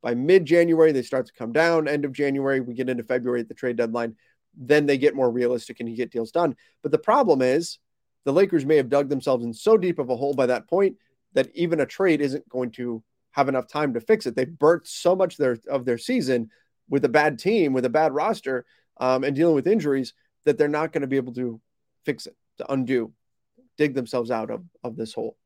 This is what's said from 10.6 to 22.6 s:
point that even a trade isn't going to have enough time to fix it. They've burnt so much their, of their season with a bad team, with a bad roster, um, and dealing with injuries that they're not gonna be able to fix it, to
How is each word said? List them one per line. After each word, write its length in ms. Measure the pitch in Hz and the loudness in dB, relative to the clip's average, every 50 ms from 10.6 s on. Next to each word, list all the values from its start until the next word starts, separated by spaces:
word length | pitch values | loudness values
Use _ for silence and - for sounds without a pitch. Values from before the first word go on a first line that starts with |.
| - _ | -2 _
point 280 | - 190 202 190 - _ _ _ _ _ _ _ | 0 2 2 2 0 _ _ _ _ _ _ _
that 180 | _ 135 131 - _ | _ -2 -2 -2 _
even 260 | - 170 170 165 156 | -4 -2 -2 0 -2
a 60 | 147 | -2
trade 340 | 160 - - 196 185 160 147 | -4 -2 -2 0 2 2 2
isn't 280 | 147 139 131 147 - _ | 0 -2 -4 -6 -10 _
going 220 | - 127 127 120 | -6 -6 -6 -6
to 320 | 113 - 123 120 117 113 _ _ _ _ _ _ | -8 -8 -8 -8 -8 -10 _ _ _ _ _ _
have 160 | _ 147 139 131 | _ 0 0 0
enough 180 | 135 127 127 | 0 -2 -4
time 260 | _ - 147 151 139 117 | _ -4 -4 -2 -2 -4
to 60 | 117 | -6
fix 260 | - - 220 220 - | 0 0 -2 0 0
it. 100 | 131 110 | -6 -4
They've 220 | 131 127 135 170 - | -4 -4 -4 -4 2
burnt 280 | 143 156 175 165 _ | 4 4 4 2 _
so 280 | - - - - 175 185 | -12 -16 -2 0 0 2
much 200 | 185 190 175 - | 2 0 -2 0
their, 220 | - 147 127 120 110 _ - | -2 0 0 0 -2 _ -6
of 160 | 139 135 120 | -6 -4 -2
their 140 | 127 120 113 | -2 -4 -4
season 520 | - - 254 254 165 127 131 120 113 110 _ _ _ _ _ _ _ _ | -2 -2 -2 -2 0 0 -2 -2 -2 -6 _ _ _ _ _ _ _ _
with 160 | 147 143 123 | -2 0 0
a 60 | 147 | 2
bad 280 | 117 151 147 151 143 113 | 2 4 2 2 0 -2
team, 360 | - 180 226 226 170 143 131 | -2 0 2 2 2 2 2
with 100 | 131 120 | 2 0
a 60 | 123 | 2
bad 220 | 117 156 - 117 | 2 2 2 2
roster, 520 | 131 143 156 208 220 - _ 135 135 123 - _ _ _ _ _ _ _ | 0 -2 -2 -2 -4 -4 _ -6 -6 -6 -6 _ _ _ _ _ _ _
um, 260 | 127 127 131 127 135 | 0 0 2 2 0
and 120 | 143 139 | -2 0
dealing 180 | 135 165 170 160 | 2 2 2 2
with 120 | 143 131 | 2 2
injuries 480 | 175 214 226 156 147 139 135 131 117 _ _ _ _ _ _ _ | 2 0 0 0 0 -2 -2 -2 -6 _ _ _ _ _ _ _
that 120 | 147 143 | 0 2
they're 120 | - 151 147 | 2 2 2
not 240 | 147 151 156 160 | 2 -2 -2 -2
gonna 160 | - 160 143 131 | -4 -4 -4 -2
be 80 | 135 | -2
able 180 | 135 127 127 117 | -2 -2 -4 -8
to 260 | 123 127 120 113 113 _ _ _ _ _ _ _ _ _ | -6 -6 -6 -8 -10 _ _ _ _ _ _ _ _ _
fix 220 | - 139 - - | -8 -8 -8 -10
it, 100 | - _ _ _ _ _ | -20 _ _ _ _ _
to 140 | _ | _